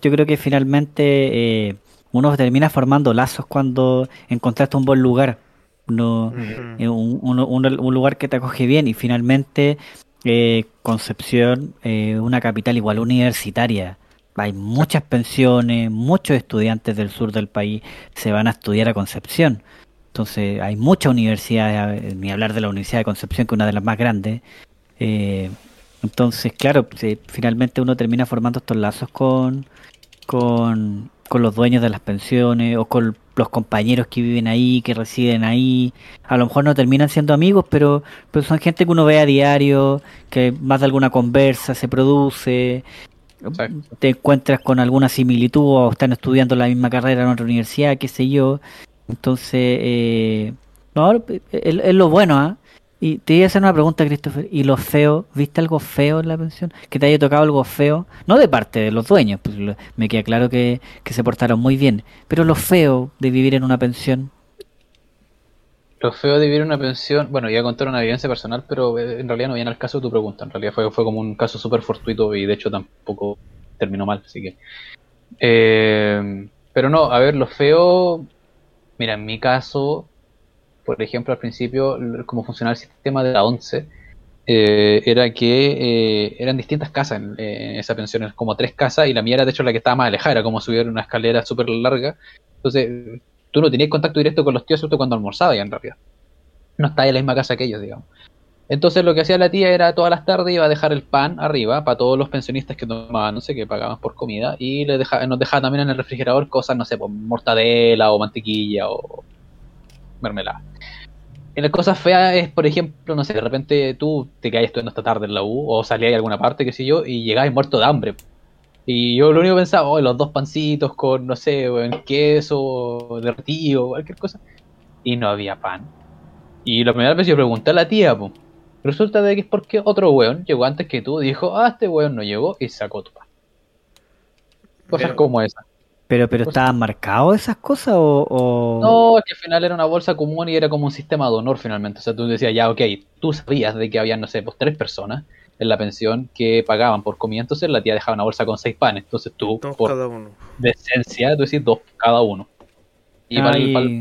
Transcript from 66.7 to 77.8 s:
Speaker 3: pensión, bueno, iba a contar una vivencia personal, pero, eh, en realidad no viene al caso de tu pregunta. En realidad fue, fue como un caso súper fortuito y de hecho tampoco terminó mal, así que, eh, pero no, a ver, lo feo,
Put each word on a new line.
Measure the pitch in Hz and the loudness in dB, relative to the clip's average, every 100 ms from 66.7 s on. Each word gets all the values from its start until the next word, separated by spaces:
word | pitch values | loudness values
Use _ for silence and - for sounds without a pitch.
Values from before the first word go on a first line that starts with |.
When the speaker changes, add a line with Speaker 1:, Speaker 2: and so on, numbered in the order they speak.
| 147 | -2
Speaker 3:
pensión, | 131 127 - 147 147 | -4 -6 -2 -2 -2
bueno, | 135 117 | -4 -2
iba | 110 | -2
a | |
contar | 120 120 135 | -2 -4 -4
una | 127 | -2
vivencia | 113 123 139 | -2 -2 -4
personal, | 120 - 120 - | -6 -6 -10 -8
pero, | 139 123 117 | -4 -2 -2
eh, | 120 120 | -6 -8
en | 127 | -6
realidad | 117 131 | -4 -4
no | 120 | -4
viene | 117 | -6
al | 117 | -6
caso | 123 139 | -8 -6
de | |
tu | 123 | -2
pregunta. | 113 107 101 104 | -2 -4 -10 -12
En | |
realidad | 107 104 | -8 -6
fue, | 110 110 | -2 -4
fue | 107 | -2
como | 113 110 | -2 -2
un | 110 104 | -6 -4
caso | 113 113 | -6 -6
súper | 117 117 | -4 -4
fortuito | - 110 - 107 107 104 | -2 -8 -6 -2 -2 -2
y | 98 | -2
de | |
hecho | 104 107 | -4 -4
tampoco | 101 92 _ - 101 101 101 - - - - | -8 -12 _ -12 -8 -8 -10 -16 -20 -20 -8
terminó | 98 98 98 | -6 -4 -4
mal, | 101 _ | -6 _
así | - | -14
que, | 95 - - - - - _ _ _ - | -14 -16 -20 -20 -20 -20 _ _ _ -4
eh, | 120 117 113 110 110 107 104 104 101 98 107 _ _ | 2 4 6 4 2 2 0 -2 -4 -8 -14 _ _
pero | - 131 | -2 2
no, | 160 143 | 2 2
a | 120 | 2
ver, | 135 143 | 2 2
lo | 123 | -4
feo, | - 143 165 | 0 2 4